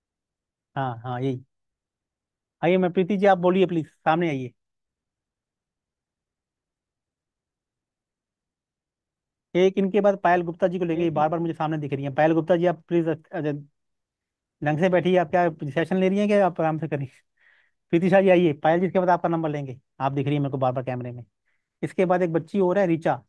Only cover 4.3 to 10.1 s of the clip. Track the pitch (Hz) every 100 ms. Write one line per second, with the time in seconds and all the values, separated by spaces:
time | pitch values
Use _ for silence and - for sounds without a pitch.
4.3 | 135 123 - _ _ _ _ _ _ _
5.3 | _ _ _ _ _ _ _ _ _ _
6.3 | _ _ _ _ _ _ _ _ _ _
7.3 | _ _ _ _ _ _ _ _ _ _
8.3 | _ _ _ _ _ _ _ _ _ _
9.3 | _ _ 175 190 196 190 208 202